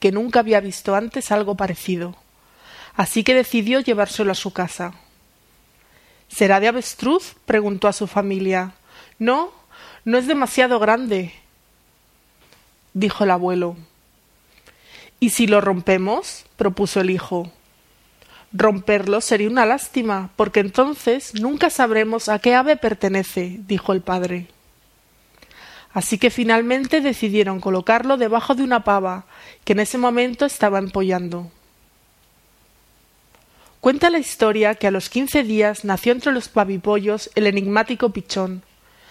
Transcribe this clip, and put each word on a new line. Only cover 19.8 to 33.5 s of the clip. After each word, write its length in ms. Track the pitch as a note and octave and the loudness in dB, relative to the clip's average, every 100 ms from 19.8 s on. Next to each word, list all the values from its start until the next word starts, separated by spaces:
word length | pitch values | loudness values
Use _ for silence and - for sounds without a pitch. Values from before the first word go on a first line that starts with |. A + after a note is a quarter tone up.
| - C4+ A3+ G3 F#3 | -2 -4 -2 -2 -4
porque 260 | - G3+ G#3 | -2 0 2
entonces 720 | G3 B3+ C4+ D4 - B3+ - | 0 2 0 0 0 -2 -2
nunca 340 | G#3+ A#3 D4 F4 | -6 -4 0 0
sabremos 640 | - A#3+ A3 A3 A3+ G#3+ | 2 2 2 0 -2 -2
a 80 | G#3 | 0
qué 160 | A#3+ | 4
ave 240 | B3 C4+ D4+ | 4 4 2
pertenece", 840 | A3+ G#3 G3 F#3+ F#3 - F3+ G3 G3 | 0 0 -2 -2 -4 -6 -6 -8 -4
dijo 260 | G3 - | -4 0
el 80 | F#3+ | -2
padre. 460 | F#3 F#3 F3+ F3+ F3 _ _ _ _ _ _ _ _ _ - - - - - | -2 -4 -4 -6 -10 _ _ _ _ _ _ _ _ _ -20 -20 -20 -20 -8
Así 240 | G3 - G#3 | -6 -4 0
que 140 | B3 | 0
finalmente 720 | B3+ A#3 A3+ A#3 C4 C4+ D#4+ | 2 2 2 2 0 0 0
decidieron 580 | C#4 A#3 A3 G#3 G3 F#3+ | 0 -2 -2 2 0 0
colocarlo 560 | F#3+ F#3 F3+ A3+ B3+ C4+ | -2 -2 2 0 2 0
debajo 380 | A3+ A3+ A#3 | 2 0 0
de 80 | C4 | -2
una 220 | C4+ A#3+ | 0 0
pava, 420 | G#3 G3+ F#3+ F#3 - - - - - | 2 0 0 -6 -14 -20 -20 -14 -2
que 80 | |
en 60 | G3+ | 0
ese 180 | G#3+ B3+ | 0 0
momento 480 | B3 A#3+ B3 A#3+ C#4+ | 0 0 -2 0 -4
estaba 320 | - G#3+ G3 | 0 0 0
empollando. 720 | F#3+ G3 F#3+ F3+ F3 F3 E3+ _ _ _ _ _ _ _ _ _ _ _ _ _ _ _ _ _ _ _ _ | -2 -2 0 -2 -4 -10 -12 _ _ _ _ _ _ _ _ _ _ _ _ _ _ _ _ _ _ _ _